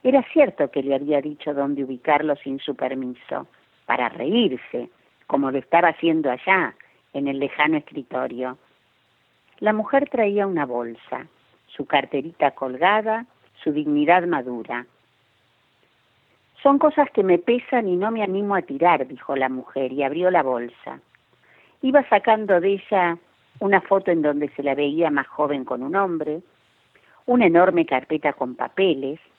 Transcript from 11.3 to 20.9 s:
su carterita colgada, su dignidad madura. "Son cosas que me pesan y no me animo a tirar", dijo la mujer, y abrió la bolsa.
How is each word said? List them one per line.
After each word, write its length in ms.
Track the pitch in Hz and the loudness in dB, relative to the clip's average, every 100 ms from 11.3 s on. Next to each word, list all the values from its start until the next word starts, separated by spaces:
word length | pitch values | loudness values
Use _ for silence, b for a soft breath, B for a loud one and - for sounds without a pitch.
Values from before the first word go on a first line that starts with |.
| _ _ _ _ | _ _ _ _
su 200 | - 139 | -12 0
carterita 680 | 147 135 139 151 - 143 | 0 0 -6 -6 -2 -2
colgada, 760 | - 135 127 180 214 220 220 240 _ _ _ | -2 -8 0 2 2 0 -4 -6 _ _ _
su 80 | 156 | -4
dignidad 520 | 151 151 147 147 180 175 | -2 0 0 4 4 4
madura. 580 | 156 127 123 110 120 123 _ _ _ _ _ _ _ _ _ _ _ _ _ _ _ _ _ | -4 -4 -10 -8 -10 -10 _ _ _ _ _ _ _ _ _ _ _ _ _ _ _ _ _
"Son 160 | 277 277 | 2 4
cosas 320 | 302 294 277 | 4 2 0
que 140 | - | 2
me 140 | 190 175 | 2 2
pesan 500 | - 240 - 247 208 | 2 -2 0 -2 0
y 80 | 180 | -2
no 160 | 208 | -2
me 100 | 226 | -2
animo 320 | 202 190 202 | -2 -2 -2
a 80 | 196 | -2
tirar", 460 | - 135 170 156 127 | -4 0 2 2 -2
dijo 260 | 135 - | -10 -6
la 140 | 139 131 | -2 -2
mujer, 440 | 131 - 139 127 | -4 -8 -6 -4
y 120 | 135 | -2
abrió 260 | 139 151 180 | -4 0 2
la 140 | 170 | 2
bolsa. 560 | 135 123 120 - - | 0 -4 -6 -12 -16